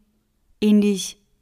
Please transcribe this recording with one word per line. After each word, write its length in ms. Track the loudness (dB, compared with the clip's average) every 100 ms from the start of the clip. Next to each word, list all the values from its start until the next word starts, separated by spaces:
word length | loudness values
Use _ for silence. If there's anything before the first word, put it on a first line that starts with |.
| _ _ _ _ _ -4
ähnlich 580 | 0 2 2 -2 -8 -16 _ _